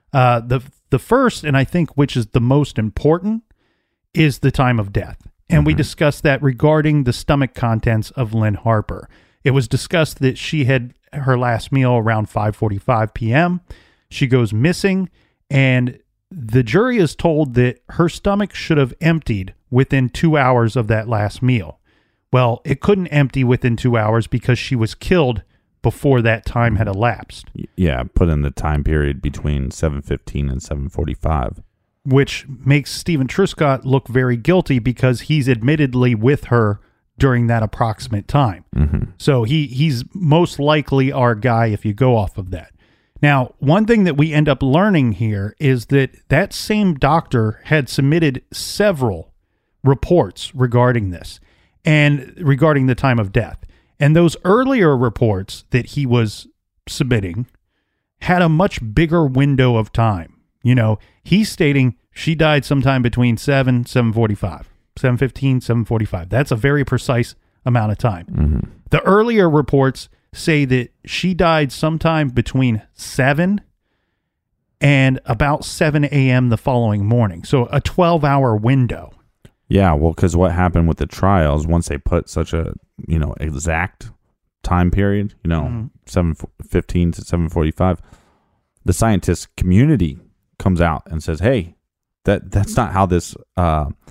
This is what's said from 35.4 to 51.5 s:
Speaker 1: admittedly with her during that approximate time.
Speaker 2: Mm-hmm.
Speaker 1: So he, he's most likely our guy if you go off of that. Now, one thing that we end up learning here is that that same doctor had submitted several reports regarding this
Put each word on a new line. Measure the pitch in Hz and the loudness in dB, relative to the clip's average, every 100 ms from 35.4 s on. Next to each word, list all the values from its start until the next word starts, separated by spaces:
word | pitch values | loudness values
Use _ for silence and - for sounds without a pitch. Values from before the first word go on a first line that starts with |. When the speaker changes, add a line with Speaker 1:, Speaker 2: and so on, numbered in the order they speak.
| 123 | 0
Speaker 1:
admittedly | 117 123 156 139 123 123 | 0 0 0 0 2 2
with | 110 120 147 | 2 2 0
her | - 120 107 101 _ _ _ - | 0 0 2 -2 _ _ _ 0
during | 135 120 117 | 2 2 2
that | 117 | 0
approximate | 107 - 117 - - 104 - | -2 -2 -4 -4 -6 -8 0
time. | 143 120 87 - - | 0 0 -2 -6 -2
Speaker 2:
Mm-hmm. | 73 - - - | 0 0 -6 -4
Speaker 1:
So | - 131 | 0 0
he, | 113 156 143 | 0 -2 -2
he's | 127 160 120 - | -2 -2 -2 -6
most | 202 160 160 170 - | -4 2 4 2 0
likely | 143 151 139 139 135 | 0 0 2 0 0
our | 135 120 | 0 0
guy | 107 123 113 117 | 0 0 2 0
if | 101 110 | 0 -4
you | |
go | 101 131 | 0 2
off | 113 95 - | 2 0 -6
of | 92 | -10
that. | 87 - _ _ _ _ - | -12 -14 _ _ _ _ 0
Now, | 147 135 - - | 2 2 0 -2
one | 135 190 220 | 2 2 4
thing | 233 | 2
that | 180 139 | 2 2
we | 160 | 2
end | 151 151 | 2 2
up | 131 | 0
learning | 135 156 208 165 123 | 2 2 4 2 2
here | 95 113 101 101 - | 0 -2 -2 -6 -2
is | 147 123 - | 0 0 0
that | 139 127 _ - | 0 0 _ -2
that | 139 196 | 0 0
same | - - 214 190 | -6 -4 0 0
doctor | 139 139 160 - 123 110 - | 2 2 2 0 -2 -2 -4
had | - 156 127 | -2 -2 0
submitted | - 139 165 156 127 _ | 0 2 2 0 -2 _
several | - - - 208 151 120 82 - _ _ _ _ _ | -14 -10 0 0 0 -2 -4 -12 _ _ _ _ _
reports | 131 135 - 175 98 - - | 0 0 2 2 2 -6 -12
regarding | 135 127 120 123 120 98 | -4 0 2 2 2 -4
this | 85 - - _ | -8 -14 -20 _